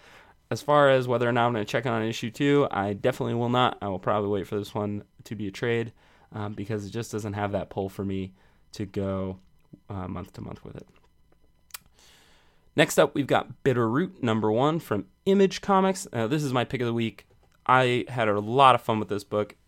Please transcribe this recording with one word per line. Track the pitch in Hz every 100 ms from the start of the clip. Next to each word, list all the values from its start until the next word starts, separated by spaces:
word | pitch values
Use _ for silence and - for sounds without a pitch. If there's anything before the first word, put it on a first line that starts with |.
| - - - _ -
As | 117
far | - 147 143
as | 131 123
whether | 120 120
or |
not | 120 120
I'm |
gonna | 117 110
check | 123 123
on | 113
issue | 110 113 117
two, | - 143 143 139
I | 98 101
definitely | 101 123 - 120 117
will | 120
not. | 123 127 -
I | 101
will | 95
probably | 117 104 101
wait | 101 82
for | 107
this | 101
one | 110 104 104 - _ -
to | 107
be | 101
a |
trade, | 95 120 117 117 - _ _ _
um, | 110 107
because | 104 104 107 101
it |
just | 110 113
doesn't | 107 104
have | 101 101
that | 101 -
pull | - 95
for | - 98
me | 95 92 - _ _ _
to | - 98
go, | 104 98 95 95 92 _ _ _ - -
uh, | 98 92
month | 92 90
to | -
month | 110 -
with | - -
it. | - _ _ _ _ _ _ _ _ - _ _ _ _ _ _ _ _ _ -
Next | 165 -
up, | 156 -
we've | 127
got | 127 - -
Bitterroot, | 139 123 113 127 185 -
number | 120 110 107
one, | 110 143 165
from | - 104 - _ -
Image | 196 196 -
Comics. | - 196 190 190 -
Uh, | 117 113
this | 151
is | 143
my | 123 117
pick | 127
of | 120
the |
week. | 117 113 - - _ _ _ -
I | 127 127 123 -
had | 123 110
a | 104
lot | 104 127 135 120
of |
fun | - 110
with | 104
this | 101
book. | - 104 104 -